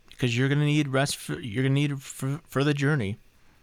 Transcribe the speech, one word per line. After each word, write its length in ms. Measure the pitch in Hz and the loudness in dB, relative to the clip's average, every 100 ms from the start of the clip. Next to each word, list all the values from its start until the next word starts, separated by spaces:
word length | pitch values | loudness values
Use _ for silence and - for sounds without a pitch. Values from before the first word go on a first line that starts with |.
| - - | -20 -4
'Cause 160 | 127 | -2
you're 140 | 117 135 | 2 2
gonna 160 | 147 | 2
need 240 | 147 151 143 | 2 2 2
rest 280 | 131 139 - | 2 0 -2
for, 220 | - 151 | -6 -8
you're 240 | 127 107 | -4 -2
gonna 120 | 135 | 2
need 260 | 139 147 139 | 2 2 -2
for, 400 | 135 - 135 143 - | -8 -8 -6 -6 -4
for 160 | 131 | 0
the 80 | 143 | 0
journey. 460 | 147 139 156 98 104 - _ - - | 2 2 2 0 -6 -12 _ -20 -20